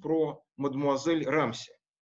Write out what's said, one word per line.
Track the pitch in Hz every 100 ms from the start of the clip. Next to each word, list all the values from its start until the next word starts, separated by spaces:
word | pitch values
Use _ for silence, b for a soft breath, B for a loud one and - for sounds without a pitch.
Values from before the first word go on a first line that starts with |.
про | 151 160 147 - _ -
мадемуазель | 139 131 143 135 160 160 131
Рамси. | 151 123 - - - _ _ _